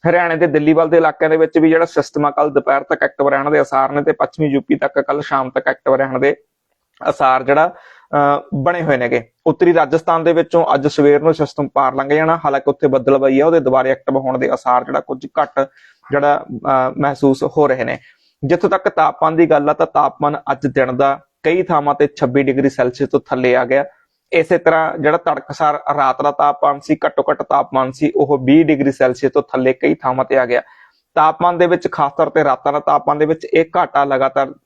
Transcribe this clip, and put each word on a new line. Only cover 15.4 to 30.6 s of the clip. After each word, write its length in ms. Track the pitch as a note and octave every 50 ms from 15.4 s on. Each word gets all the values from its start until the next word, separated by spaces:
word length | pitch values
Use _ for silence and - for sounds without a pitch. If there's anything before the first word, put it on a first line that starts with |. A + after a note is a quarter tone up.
ਘੱਟ 180 | D3 - _ C3+ C3+ C3+ _ _ _ _ _ _ _ -
ਜਿਹੜਾ, 340 | C#3 C#3+ C#3+ D3 C#3+ - - - B2+
ਅਹ, 380 | A2 - C#3 C3+ C3 C3 B2+ -
ਮਹਿਸੂਸ 460 | - C#3+ C#3+ C#3 - C#3+ C#3 C3+ C3+ D3+
ਹੋ 240 | D3 - D#3 D3
ਰਹੇ 160 | C#3 C3 B2+ A#2
ਨੇ। 160 | B2 B2+ C3+ _ - _ _ _ _ _ _ D3
ਜਿੱਥੋਂ 240 | C3+ F3 F3 G#3 G3
ਤੱਕ 200 | G3+ F#3 - -
ਤਾਪਮਾਨ 460 | - - D#3+ D3 - - D#3+ D#3 E3
ਦੀ 140 | D#3+ E3+ D3+
ਗੱਲ 200 | D#3 D3 C#3+ D3
ਆ 40 | D3+
ਤਾਂ 140 | - E3
ਤਾਪਮਾਨ 500 | - _ D3 D3 C3+ - _ D3 D3 D3+ - - -
ਅੱਜ 160 | C#3 C3 -
ਦਿਨ 300 | C3+ B2 C3+ C3 B2+ B2
ਦਾ 220 | B2+ C#3 C#3 C#3 C3+ _ _ _ _ -
ਕਈ 200 | D#3 E3+ F#3 F3+
ਥਾਵਾਂ 320 | - E3+ D3 C#3+ D3 C#3+
ਤੇ 120 | - D3 C#3+ _
ਛੱਬੀ 280 | - C#3+ B2+ B2 C#3 C#3
ਡਿਗਰੀ 260 | C3 B2+ C3+ C3+ C#3
ਸੈਲਸੀਅਸ 400 | - - B2 B2+ B2 - C#3+ C3
ਤੋਂ 100 | - C#3
ਥੱਲੇ 360 | _ - C#3 B2+ B2+ B2+ B2
ਆ 100 | B2+ B2+
ਗਿਆ। 200 | A#2+ C3+ C#3 C#3+ C#3 _ _ _ _ _ _ _ _ -
ਇਸੇ 240 | E3 E3 - F3+
ਤਰ੍ਹਾਂ 400 | E3 - E3 E3 D#3+ D#3+ D#3 -
ਜਿਹੜਾ 200 | D#3+ C#3+ D3+ D#3
ਤੜਕਸਾਰ 640 | E3+ - E3+ D#3 C#3+ - - D3 - D#3+ D3 D3 D3 - - C#3+
ਰਾਤ 260 | D3 C3+ C3+ C3 C3
ਦਾ 100 | C#3+ C#3+
ਤਾਪਮਾਨ 480 | C#3 - C#3+ D3 C#3+ - - D3 C#3+ C#3+
ਸੀ, 180 | - - D3+ - -
ਘੱਟੋ 180 | D#3 - - - -
ਘੱਟ 100 | D3+ -
ਤਾਪਮਾਨ 500 | - _ - C#3 C3+ - - C3 C3 C3
ਸੀ, 200 | C3 - D#3 C#3+ -
ਉਹ 220 | - D3 C3+ D3
ਵੀਹ 280 | C3 C3 C3 C#3+ D#3+ E3
ਡਿਗਰੀ 260 | D3+ D#3 C3+ C#3 C#3
ਸੈਲਸੀਅਸ 420 | C3 - C3+ B2+ B2 - - C3 -
ਤੋਂ 80 | D3
ਥੱਲੇ 320 | C#3 _ - C3 B2+ C3 C3
ਕਈ 220 | _ - D3+ -
ਥਾਵਾਂ 300 | - - C3 B2+ C3 C3
ਤੇ 120 | - -
ਆ 80 | C3 B2+
ਗਿਆ। 160 | A#2 A#2+ -